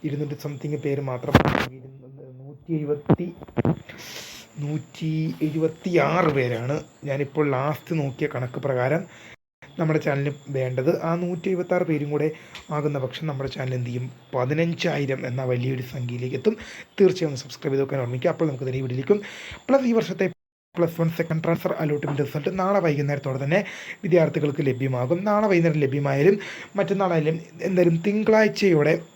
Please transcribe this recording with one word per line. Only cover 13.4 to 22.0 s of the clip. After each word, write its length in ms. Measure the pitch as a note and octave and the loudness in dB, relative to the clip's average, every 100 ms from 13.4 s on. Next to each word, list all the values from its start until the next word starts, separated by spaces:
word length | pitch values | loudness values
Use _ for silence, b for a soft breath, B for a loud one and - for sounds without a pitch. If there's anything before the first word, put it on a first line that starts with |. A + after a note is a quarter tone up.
| C3+ | -6
ചാനൽ 180 | - C3 | -4 -4
എന്ത് 140 | B2+ B2 | -4 -4
ചെയ്യും? 160 | B2 B2 - - | -4 -8 -12 -8
പതിനഞ്ചായിരം 840 | C3 B2 D3+ E3 E3 F3 C#3+ C#3+ C3 B2+ | -2 0 2 0 0 -2 0 -2 -2 -4
എന്ന 160 | B2 | -4
വലിയൊരു 400 | B2+ B2 B2 C3 B2+ | 0 0 0 -2 -6
സംഖ്യയിലേക്ക് 440 | C3+ B2 A#2+ B2+ F3 | -6 -6 -4 -4 0
എത്തും. 140 | A3 A3+ B B B - | 0 -2 B B B 4
തീർച്ചയായും 300 | F#3+ F#3 E3 | 4 4 -2
ഒന്ന് 100 | C3+ | -4
സബ്സ്ക്രൈബ് 320 | - - D3+ | -10 -8 -2
ചെയ്ത് 100 | C3+ | 0
വെക്കാൻ 160 | C3+ C#3 | 0 -2
ഓർമ്മിക്കുക. 300 | B2 B2+ E3 | -2 -2 -2
അപ്പോൾ 180 | D#3+ D#3+ | 0 -2
നമുക്ക് 180 | C3 C3 | -2 -4
നേരെ 100 | C3 | -4
ഈ 40 | |
വീഡിയോയിലേക്കും. 360 | C3 B2 C#3 G#3 B B B B - | -4 -4 2 0 B B B B 2
പ്ലസ് 200 | C4+ B3+ | 2 4
ഈ 40 | A3+ | 2
വർഷത്തെ 300 | E3 F3+ F#3+ - _ _ _ | 0 0 -2 -2 _ _ _
പ്ലസ് 220 | - E3 E3+ | 0 0 2
വൺ 100 | E3 E3 | -2 0
സെക്കൻഡ് 260 | E3 D#3+ | -2 0
ട്രാൻസ്ഫർ 300 | E3 E3 - - | 0 0 0 -2
അലോട്ട്മെന്റ് 380 | D#3 D3 | 0 0